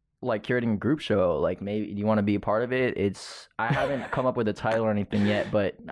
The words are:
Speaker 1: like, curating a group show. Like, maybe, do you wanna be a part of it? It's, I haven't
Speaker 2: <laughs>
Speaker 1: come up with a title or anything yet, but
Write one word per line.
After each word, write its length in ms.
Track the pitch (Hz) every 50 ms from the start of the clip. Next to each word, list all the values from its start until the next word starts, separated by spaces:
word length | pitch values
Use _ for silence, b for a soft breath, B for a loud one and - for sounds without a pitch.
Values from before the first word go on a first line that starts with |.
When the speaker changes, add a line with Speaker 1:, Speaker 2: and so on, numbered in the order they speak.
| _ _ _ _
Speaker 1:
like, 220 | - 127 113 104 -
curating 300 | - 123 123 117 117 107
a 40 |
group 220 | 92 - 117 151 147
show. 400 | - - 104 98 92 87 78 73
Like, 220 | 82 87 92 -
maybe, 240 | 98 101 104 107 104 - 101
do 60 | 101
you 60 | 104
wanna 180 | 107 107 107 101
be 120 | 104 101
a 40 | 101
part 220 | - 101 104 110 123
of 100 | 120 127
it? 240 | 131 127 120 -
It's, 500 | - 98 101 135 - - - - - - - _ -
I 80 | 110
haven't 360 | 120 135 135 139 135 139 123 107
Speaker 2:
<laughs> 80 | -
Speaker 1:
come 140 | - 139 127
up 100 | 127 117
with 140 | 123 113 107
a 40 | 101
title 300 | - - 113 113 113 113
or 60 | 110
anything 340 | 104 104 101 - 107 104 101
yet, 220 | 104 104 104 - -
but 260 | 107 104 98 87 - - - -